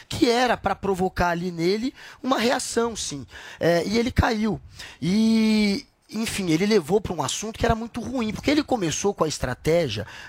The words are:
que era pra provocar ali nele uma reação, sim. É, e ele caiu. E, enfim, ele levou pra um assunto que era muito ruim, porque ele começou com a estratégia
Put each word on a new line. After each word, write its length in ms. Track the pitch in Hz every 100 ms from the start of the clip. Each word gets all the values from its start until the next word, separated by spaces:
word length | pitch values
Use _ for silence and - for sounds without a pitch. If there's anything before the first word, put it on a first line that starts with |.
| -
que 220 | - 262
era 260 | 233 254 196
pra 180 | 196 190
provocar 540 | 196 185 185 - 175
ali 200 | 170 180
nele 420 | 170 170 214 254 - - -
uma 160 | 254 269
reação, 560 | 226 269 - 233 233 214
sim. 300 | - 143 123 - - -
É, 260 | 165 170 190
e 120 | 226
ele 140 | 233
caiu. 480 | - - 220 220 170 - - - -
E, 840 | 165 208 220 226 220 214 208 196 - _ -
enfim, 400 | 214 226 - 180
ele 140 | 156 208
levou 340 | 214 139 208
pra 120 | -
um 80 | 170
assunto 340 | 131 - 214 -
que 80 | 240
era 100 | 226
muito 240 | 226 -
ruim, 320 | 226 254 220
porque 180 | - -
ele 120 | 302
começou 500 | 285 247 170 - 202
com 100 | 208
a 40 | 160
estratégia 800 | - 127 123 151 170 147 104 - -